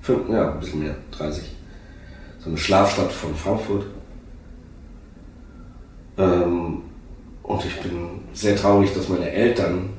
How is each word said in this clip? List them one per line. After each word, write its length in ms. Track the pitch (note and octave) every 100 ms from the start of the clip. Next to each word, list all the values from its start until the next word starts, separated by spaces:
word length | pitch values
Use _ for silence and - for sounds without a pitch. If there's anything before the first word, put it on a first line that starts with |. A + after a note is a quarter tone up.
Fünf, 280 | - A#2+ -
ja, 240 | A2 F#2+
ein 60 | D2+
bisschen 200 | D#2 D#2
mehr, 120 | D#2 - -
dreißig. 320 | - D2+ D#2 - - - - - - - - - -
So 100 | -
eine 80 | D#2+
Schlafstadt 540 | - F#2+ G2 - -
von 240 | - D#2 D#2
Frankfurt. 500 | G2 G#2+ - G2+ - - - - - - - - - - - - - - - - - - - - - - - -
Ähm, 640 | F#2+ F2 F2 F2 E2+ D2+ - - - - - -
und 220 | - G2+ F2
ich 140 | -
bin 380 | F#2 F2 E2+ F2+ -
sehr 220 | - G#2 G2+
traurig, 380 | G2 G2+ G2
dass 160 | F#2+ -
meine 200 | F2+ E2+
Eltern 600 | F2+ A#2+ - F#2 F2+ F#2+